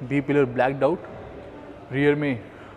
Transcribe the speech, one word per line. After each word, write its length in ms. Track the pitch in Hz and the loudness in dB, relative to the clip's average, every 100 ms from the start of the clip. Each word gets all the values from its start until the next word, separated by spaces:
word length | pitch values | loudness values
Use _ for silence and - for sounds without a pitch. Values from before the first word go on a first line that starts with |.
बी 180 | 127 139 | -2 -2
पिलर 240 | 139 143 | 2 4
ब्लैक्ड 400 | 131 123 127 139 | 4 4 2 4
आउट, 180 | 139 175 - - - - - - - - - | 2 2 -6 -14 -14 -14 -16 -16 -16 -16 -6
रियर 220 | 131 143 | 2 4
में 260 | 147 147 117 98 - - | 4 2 -2 -6 -16 -18